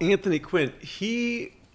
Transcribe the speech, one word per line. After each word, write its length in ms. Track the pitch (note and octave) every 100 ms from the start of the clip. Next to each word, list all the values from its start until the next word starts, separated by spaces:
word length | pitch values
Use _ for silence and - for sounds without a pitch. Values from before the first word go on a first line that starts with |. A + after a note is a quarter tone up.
Anthony 380 | E3+ G3 G3 D#3
Quinn, 340 | - F3+ C3 -
he 760 | D3+ - G#3 A#3 A#3+ A#3+ - - -